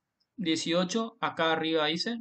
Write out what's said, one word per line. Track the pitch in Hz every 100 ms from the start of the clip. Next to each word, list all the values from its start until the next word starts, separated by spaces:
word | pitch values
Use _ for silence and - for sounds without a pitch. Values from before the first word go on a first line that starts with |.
| _ _ _ -
dieciocho, | 170 156 170 170 180 226 226 -
acá | 151 - 165
arriba | 160 160 160 151
dice, | 170 - 233